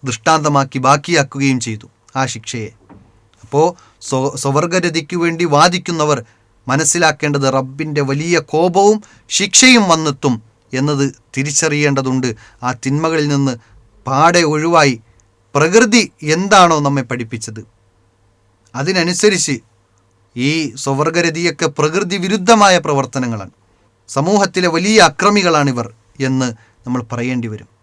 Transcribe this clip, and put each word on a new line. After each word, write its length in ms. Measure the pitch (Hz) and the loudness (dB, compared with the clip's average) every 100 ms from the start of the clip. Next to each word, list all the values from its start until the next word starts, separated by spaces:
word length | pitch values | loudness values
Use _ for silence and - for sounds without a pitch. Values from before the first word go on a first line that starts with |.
ദൃഷ്ടാന്തമാക്കി 760 | 131 113 - 160 151 143 135 135 | -8 -4 0 0 2 0 -2 -2
ബാക്കിയാക്കുകയും 800 | 131 147 147 170 139 135 139 127 | 2 0 2 0 0 -2 -2 -2
ചെയ്തു 280 | 117 107 - _ _ 131 | -4 -10 -14 _ _ -6
ആ 80 | 131 | -6
ശിക്ഷയെ. 460 | 117 110 123 104 _ _ - _ _ _ _ | -8 -12 -12 -12 _ _ -20 _ _ _ _
അപ്പോ 200 | - 139 165 175 _ _ | -6 0 0 -2 _ _
സ്വ-, 320 | - 135 131 - | -6 -4 -4 -4
സ്വവർഗരതിക്കു 800 | - 139 170 180 175 165 147 175 | -2 -2 0 -2 -2 -4 -6 -4
വേണ്ടി 280 | 170 165 175 | -2 -2 0
വാദിക്കുന്നവർ 720 | 143 147 180 180 165 151 139 113 _ _ _ - | 4 4 2 -4 -2 0 -2 -4 _ _ _ -4
മനസ്സിലാക്കേണ്ടത് 800 | 135 156 175 160 143 151 147 135 | -2 0 2 0 0 -2 0 0
റബ്ബിൻ്റെ 480 | 131 131 135 160 147 | 0 -4 -8 -6 -2
വലിയ 360 | 139 139 165 170 | -2 -2 0 -2
കോപവും 540 | 139 156 175 180 202 214 - _ _ | 0 0 0 4 4 2 -2 _ _
ശിക്ഷയും 540 | - 202 - 254 247 196 | -6 0 4 6 6 4
വന്നെത്തും 460 | 160 156 139 147 117 _ _ _ | 2 0 -2 -2 -4 _ _ _
എന്നത് 320 | 127 143 147 139 135 _ | -4 -2 0 -2 -4 _
തിരിച്ചറിയേണ്ടതുണ്ട്. 1000 | - 143 147 160 147 147 139 131 131 127 110 - _ | -6 -4 -2 -2 0 0 0 -2 -2 -4 -6 -14 _
ആ 80 | 123 | -8
തിന്മകളിൽ 540 | 123 135 143 160 160 147 | -6 -4 -2 0 0 0
നിന്ന് 260 | 143 139 120 _ _ _ _ - | 0 0 -4 _ _ _ _ -4
പാടെ 360 | 135 160 175 | 2 4 4
ഒഴിവായി 520 | 160 151 160 170 147 117 _ _ _ _ _ 139 | 2 0 2 4 4 0 _ _ _ _ _ 0
പ്രകൃതി 460 | 160 202 240 233 202 _ | 4 4 4 2 0 _
എന്താണോ 520 | 151 160 190 202 175 160 | -2 -2 4 6 6 4
നമ്മെ 240 | 143 139 | 0 -2
പഠിപ്പിച്ചത് 580 | 120 123 117 117 - 110 - _ _ _ _ _ _ _ _ _ _ - | -4 -8 -8 -10 -12 -16 -20 _ _ _ _ _ _ _ _ _ _ -6
അതിനനുസരിച്ച്, 800 | 143 185 170 175 214 190 - 127 _ _ _ _ _ _ _ 120 | -4 -2 -2 2 2 2 -2 -6 _ _ _ _ _ _ _ -4
ഈ 140 | 131 160 147 113 | -2 -2 -4 -6
സ്വവർഗരതിയൊക്കെ 920 | - 139 156 165 170 160 170 - 160 | -6 -2 -2 0 -2 -2 -4 -2 -6
പ്രകൃതി 500 | - 147 175 190 196 | -2 -2 0 -4 -4
വിരുദ്ധമായ 580 | 185 208 180 226 202 180 | -2 -2 2 4 6 4
പ്രവർത്തനങ്ങളാണ്, 760 | 156 143 127 135 123 110 95 _ _ _ _ _ _ | 0 -2 -2 -4 -6 -6 -10 _ _ _ _ _ _
സമൂഹത്തിലെ 600 | - 156 208 190 185 180 | -4 0 2 2 0 -2
വലിയ 280 | 165 190 220 | 0 2 4
അക്രമികളാണിവർ 840 | 170 - 185 208 180 156 143 120 113 - _ _ | 4 4 0 2 2 2 0 -2 -8 -12 _ _
എന്ന് 280 | 135 131 127 113 _ _ | -4 -2 -2 -6 _ _
നമ്മൾ 200 | - 123 | -8 -6
പറയേണ്ടി 440 | 113 120 120 127 117 | -6 -8 -6 -6 -8
വരും. 220 | 107 90 _ | -12 -18 _